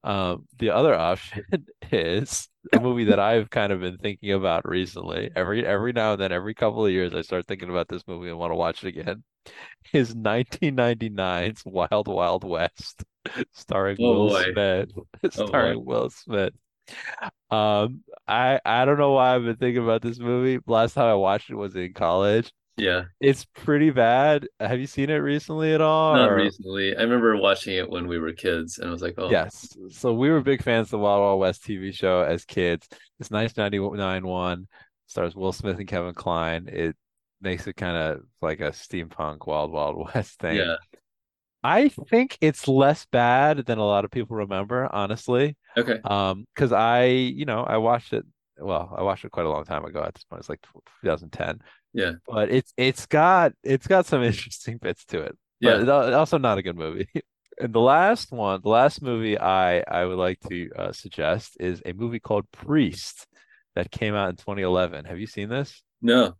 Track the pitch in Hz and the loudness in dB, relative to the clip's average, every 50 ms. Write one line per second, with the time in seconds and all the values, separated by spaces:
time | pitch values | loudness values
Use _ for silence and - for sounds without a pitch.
0 | - - 101 98 95 90 90 - - _ _ - 120 110 85 110 139 160 120 82 | -4 -2 -2 -2 -2 -2 -4 -6 -8 _ _ -2 0 2 2 4 4 4 4 4
1 | 82 85 92 95 - - - - - - - 170 - - - _ - - - 107 | 2 0 0 -2 -4 -12 -12 -12 -8 -4 -4 -4 -4 -8 -20 _ -8 -4 -2 -2
2 | 82 82 87 104 131 - - - - _ _ _ _ - - 113 113 127 123 120 | 0 0 0 -2 -2 -4 -8 -8 -10 _ _ _ _ 2 2 2 4 2 0 0
3 | 117 104 104 98 98 107 117 117 107 107 - - 107 101 98 92 90 90 90 98 | 2 2 4 4 4 2 2 2 0 0 -2 -2 0 0 0 -2 -4 -6 -8 -6
4 | - 104 101 - - 101 98 98 95 95 82 82 - - - 92 92 90 90 95 | -6 -8 -8 -6 -4 -2 -2 0 0 0 0 0 -2 -2 -2 -2 -2 -4 -6 -12
5 | 87 87 87 87 104 - 170 - 92 87 104 113 120 - 101 98 107 120 120 117 | -10 -8 -6 -6 -6 -6 -4 -4 -4 -2 -2 -2 0 0 0 0 0 -2 -2 0
6 | 110 110 107 95 95 95 87 90 92 104 110 - - 110 110 113 110 101 92 92 | 0 0 0 0 -2 -2 -2 -4 -4 -6 -4 -2 -2 0 0 2 0 2 2 2
7 | 90 87 - 85 82 - - 92 87 - 98 95 95 90 90 90 85 _ - 90 | 0 -2 -4 -6 -6 -4 -4 -6 -4 -6 -10 -10 -8 -6 -4 -4 -4 _ -8 -12
8 | - - 92 85 90 87 85 82 87 85 82 87 87 82 82 - - 95 87 82 | -12 -12 -14 -12 -10 -12 -10 -8 -6 -4 -2 -2 -2 -2 -2 -4 -10 -10 -10 -8
9 | 80 87 95 110 123 _ _ _ _ - - - - - - _ _ - - 147 | -8 -8 -8 -8 -12 _ _ _ _ -20 -20 -20 -20 -20 -20 _ _ -2 2 2
10 | 131 113 113 117 110 107 104 120 123 _ - - - 143 139 127 123 117 120 110 | 2 2 -2 -4 -2 0 0 0 -2 _ -4 -4 -2 -2 0 2 2 2 0 -2
11 | 113 113 104 98 95 92 90 87 87 117 110 - - 95 92 92 87 82 - 104 | -4 -8 -4 -4 -4 -2 -2 -2 -2 -4 -6 -8 -16 -8 -2 -2 0 0 0 0
12 | 104 104 98 92 90 85 90 92 95 95 87 80 85 - _ - - - - _ | 0 -2 -2 0 0 0 0 -2 -2 -4 -4 -2 -2 -2 _ -6 -18 -18 -16 _
13 | - _ _ _ _ - - - - _ _ - - _ 95 95 98 98 101 98 | -20 _ _ _ _ -14 -8 -8 -10 _ _ -20 -10 _ -2 -2 0 -2 -2 0
14 | 117 120 117 101 104 107 101 95 92 90 80 104 101 98 92 92 101 - - - | 2 2 4 4 4 2 2 2 0 0 0 0 0 2 2 0 -2 -4 -8 -18
15 | - _ - - - 180 - - - - 185 139 117 95 - 57 60 64 - 113 | -18 _ -14 -6 -6 -4 -2 -2 -4 0 0 0 2 2 0 -4 -6 -4 -2 -2
16 | 123 127 - - - - 120 101 98 - - _ _ _ _ _ _ - - - | -2 -4 -6 -12 -12 -4 -2 -2 -2 -2 -4 _ _ _ _ _ _ -20 -18 -14
17 | - - - - - - _ _ _ _ - 110 107 107 104 104 104 117 127 147 | -14 -14 -12 -10 -12 -12 _ _ _ _ -2 0 2 2 2 2 0 -2 -4 -10
18 | _ - - - _ - 104 117 127 127 139 131 - - 110 120 127 139 147 147 | _ -20 -20 -16 _ -2 0 0 2 2 2 0 0 0 2 2 4 4 4 4
19 | 147 139 139 135 127 127 127 127 120 117 117 113 127 123 120 123 117 117 113 113 | 4 4 6 6 6 4 4 2 0 -2 -2 0 0 0 0 2 2 2 0 0
20 | 113 120 117 120 120 120 123 123 127 131 131 123 - - 117 110 113 117 - - | 0 -4 -8 -6 -4 -2 0 2 2 0 0 -2 0 2 2 4 4 2 2 2
21 | 131 117 110 98 98 95 98 107 - - 123 107 101 98 92 92 90 90 90 - | 4 4 4 4 4 2 0 0 -2 -8 -10 -8 -8 -8 -6 -6 -8 -8 -6 -2
22 | - 82 87 92 98 101 104 113 117 - _ _ _ _ _ - 104 95 90 90 | 0 2 2 4 4 4 4 2 0 -2 _ _ _ _ _ -2 0 0 0 0
23 | 90 90 _ _ 135 139 139 131 - _ _ - - - 147 147 151 160 139 127 | -2 -6 _ _ 2 2 2 2 -2 _ _ -10 -2 0 2 4 4 4 4 4
24 | 117 113 120 127 139 151 151 143 143 - _ _ 107 101 123 123 131 139 - - | 4 4 6 4 4 4 2 2 0 -6 _ _ -4 -4 -2 -4 -4 -6 -4 -4
25 | 139 143 156 151 147 143 143 151 - - 156 156 156 156 156 151 156 156 156 156 | -2 0 0 -2 0 0 -2 -2 -4 -6 -6 -2 0 2 2 4 4 4 4 4
26 | 160 156 156 135 123 107 101 98 104 104 - - 95 92 95 98 98 98 98 - | 4 4 4 6 6 6 4 4 2 0 -2 -6 -12 -8 -4 -2 0 0 0 0
27 | 110 117 123 123 117 113 110 104 98 98 98 - - - 95 92 90 - 90 90 | 2 2 2 4 4 4 2 4 4 2 2 2 0 -4 -4 -4 -4 -4 -6 -6
28 | 87 87 87 85 82 80 82 - - 92 85 82 82 82 - - 90 87 85 85 | -4 -4 -4 -4 -4 -4 -6 -4 -2 -2 0 0 -4 -8 -10 -10 -8 -8 -6 -6
29 | 87 85 87 - 92 90 101 90 - - - - - - - - 95 95 - - | -6 -8 -6 -6 -2 0 0 0 0 -2 -8 -16 -20 -20 -20 -18 -20 -20 -16 -4
30 | - 127 113 113 131 143 165 156 127 135 139 123 - 131 117 113 113 104 - 107 | -2 0 0 2 2 4 4 2 4 2 0 0 2 0 2 2 0 0 -2 0
31 | 104 104 101 101 101 101 98 95 95 92 87 - - - 104 92 92 98 95 - | 2 4 4 4 4 4 4 4 2 0 0 -2 -8 -10 -10 -8 -8 -10 -8 -2
32 | - 95 92 90 87 71 85 85 - - - - 90 87 85 82 _ _ - - | 0 2 2 2 2 2 0 -4 -6 -6 -2 0 0 0 0 -2 _ _ -20 -20
33 | - _ _ _ - - 107 107 110 113 - - 107 101 101 101 98 101 101 104 | -20 _ _ _ -14 -6 -4 -2 -2 -2 -2 -2 -2 -2 0 -2 -2 -4 -4 -4
34 | 101 95 92 92 92 92 90 90 90 90 90 90 95 - _ - - _ _ _ | -4 -2 -4 -4 -4 -6 -6 -4 -2 -4 -4 -6 -8 -16 _ -20 -20 _ _ _
35 | _ _ - - 90 85 82 101 92 95 95 - - 104 92 92 101 90 101 90 | _ _ -6 -4 -4 -4 -4 -4 -4 -4 -4 -4 -4 -6 -6 -6 -6 -6 -4 -4
36 | 87 87 87 - - 90 87 82 82 80 82 82 87 - 76 87 82 82 78 _ | -4 -4 -8 -8 -4 -4 -2 -2 -2 -2 -4 -4 -6 -8 -6 -4 -4 -4 -4 _
37 | _ _ _ _ _ _ _ _ 95 95 92 85 - 104 90 - 95 90 87 85 | _ _ _ _ _ _ _ _ -6 -6 -6 -6 -8 -12 -10 -6 -6 -4 -2 -2
38 | 80 80 76 69 - _ _ _ - 80 80 - 82 73 71 - - - - 92 | -2 -2 -4 -6 -10 _ _ _ -4 -4 -4 -2 -4 -6 -6 -8 -14 -10 -8 -8
39 | 82 80 - - 82 76 76 76 - - 76 76 76 76 80 76 73 73 76 82 | -8 -10 -8 -8 -6 -6 -6 -8 -6 -4 -2 -2 -2 -2 -2 -4 -4 -4 -4 -6
40 | 82 85 - - 104 - - _ - 85 80 101 92 87 82 80 - _ _ _ | -10 -6 -4 -4 -4 -6 -10 _ -6 -2 -2 0 0 -2 -2 -6 -8 _ _ _
41 | _ _ _ _ _ _ _ _ _ _ _ _ - 135 165 214 277 294 - - | _ _ _ _ _ _ _ _ _ _ _ _ -2 2 2 4 4 2 0 -2
42 | - - - 233 254 269 - - - 156 147 - - - 135 135 135 139 151 - | -4 2 2 2 2 2 -2 0 2 2 2 0 -2 2 4 6 6 6 4 2
43 | - _ - 123 120 120 123 131 139 151 156 143 123 127 120 110 107 104 104 101 | -4 _ 0 2 4 4 4 4 4 4 2 0 -2 -4 -2 0 2 2 2 2
44 | 101 101 - 127 113 - 117 110 104 98 98 92 98 104 120 127 131 131 - 101 | 0 0 -4 -6 -6 -6 -6 -6 -6 -4 -4 -4 -4 -4 -4 -4 -4 -4 -4 -4
45 | 101 98 110 110 - - 123 123 139 147 147 _ _ _ - - 123 123 117 110 | -4 -4 -4 -6 -2 0 2 2 2 0 -2 _ _ _ -2 -2 0 0 -2 -2
46 | - - 101 101 98 98 95 95 117 _ _ - 139 123 117 95 113 117 120 123 | -2 -2 0 2 2 0 -2 -4 -8 _ _ 0 0 2 4 4 4 4 4 6
47 | 123 127 127 127 127 123 131 135 151 143 113 110 123 - - 110 110 117 120 120 | 4 4 4 2 0 -2 -4 -6 -6 -4 -4 -4 -2 0 0 2 2 2 2 0
48 | 117 - - - - - _ _ _ _ _ - 76 95 92 78 87 92 92 - | -2 -4 -6 -6 -6 -8 _ _ _ _ _ -14 -8 -4 -4 -4 -4 -6 -8 -4
49 | 92 98 95 90 - - - - 85 80 78 76 76 - 82 78 80 80 80 - | -2 -2 -2 -4 -8 -12 -6 -4 -2 -2 -2 -4 -6 -6 -8 -8 -8 -8 -8 -6
50 | 78 82 82 - - _ 87 85 85 - 73 - _ _ _ - _ _ _ _ | -8 -8 -8 -12 -20 _ -18 -18 -12 -12 -14 -14 _ _ _ -20 _ _ _ _
51 | - - 80 76 85 78 - - 87 87 - 113 - - - _ _ _ _ 120 | -2 -2 -2 -2 -4 -14 -10 -8 -6 -6 -6 -10 -12 -20 -20 _ _ _ _ -4
52 | 95 87 82 85 _ - 113 107 107 - 120 131 127 - - - 127 131 135 - | -2 -2 -4 -6 _ -6 -2 -2 0 2 2 0 0 -2 -4 0 0 0 0 -2
53 | - - - 151 156 175 190 185 170 147 - _ _ - 135 131 - - 190 185 | -6 0 2 4 6 6 6 6 4 2 0 _ _ -2 -2 -2 2 4 4 4
54 | 175 - - 139 123 117 104 - - 120 - - - - 117 117 - 98 87 _ | 4 4 2 2 2 2 0 -2 -6 -12 -14 -14 -12 -12 -12 -8 -6 -6 -6 _
55 | - _ - 85 76 - - _ _ _ _ _ 117 120 117 101 110 127 139 143 | -10 _ -8 -8 -8 -8 -12 _ _ _ _ _ 4 4 6 6 6 4 4 4
56 | 123 120 120 139 160 - - 160 135 120 107 98 90 92 85 85 80 80 80 95 | 4 4 4 4 4 4 2 2 2 2 2 2 0 -4 -6 -4 -6 -6 -4 -4
57 | 98 - _ 156 - _ _ _ _ _ - - - 120 110 117 117 127 139 160 | -6 -4 _ -8 -8 _ _ _ _ _ -12 -8 -6 0 2 4 6 6 6 6
58 | 180 196 233 233 - - 135 120 107 101 95 95 92 104 110 117 127 147 - - | 6 4 2 0 -4 -10 -6 -4 -2 -2 -2 -2 2 4 6 6 6 4 2 0
59 | 147 127 120 113 110 110 104 - - 92 95 95 92 90 90 87 - - - 87 | -6 -4 -4 -2 0 -2 -2 0 2 2 2 4 4 4 2 2 0 0 -2 -2
60 | 90 90 92 92 90 90 92 - - - 92 87 87 - - 87 90 92 87 - | -2 -2 -2 -2 -2 -2 -2 -4 -8 -10 -8 -8 -8 -10 -8 -8 -8 -8 -8 -10
61 | - - - - 78 78 85 107 - - - - 87 90 90 82 - - 87 95 | -16 -16 -8 -4 0 0 0 -2 -4 -12 -12 -6 -6 -6 -6 -6 -8 -12 -10 -8
62 | 113 120 117 113 _ - 107 101 101 _ - - - - 143 156 135 90 - - | -8 -8 -8 -8 _ -2 -2 -2 -2 _ -14 -20 -6 0 2 2 2 2 -2 -6
63 | - - - - - _ _ _ _ _ _ _ _ _ _ - 87 - - - | -14 -14 -16 -18 -20 _ _ _ _ _ _ _ _ _ _ -6 -6 -6 -6 -6
64 | - 107 104 104 101 92 87 - - - 101 98 95 90 92 90 92 85 87 73 | -4 -2 0 0 -2 -2 -4 -8 -10 -10 -6 -4 0 0 2 2 2 0 -4 -10
65 | 76 82 87 87 107 - - 104 101 104 117 131 139 - - - _ _ _ _ | -12 -12 -12 -12 -12 -12 -10 -10 -8 -6 -6 -6 -6 -8 -10 -20 _ _ _ _
66 | - 117 120 123 117 92 87 _ | 2 4 4 6 4 2 0 _